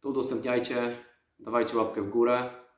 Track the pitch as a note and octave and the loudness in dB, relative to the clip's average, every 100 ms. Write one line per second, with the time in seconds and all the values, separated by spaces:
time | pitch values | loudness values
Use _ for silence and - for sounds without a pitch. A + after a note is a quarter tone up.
0 | C#3 C3 B2 A#2 B2 B2+ - B2+ A#2+ A#2+ | -2 -2 0 -2 0 0 0 -2 -2 -4
1 | - _ _ _ - A#2+ A2+ A#2 A2 - | -14 _ _ _ -2 0 2 2 0 0
2 | G2+ A2+ A#2+ B2 B2 - - | -2 2 4 4 0 -8 -20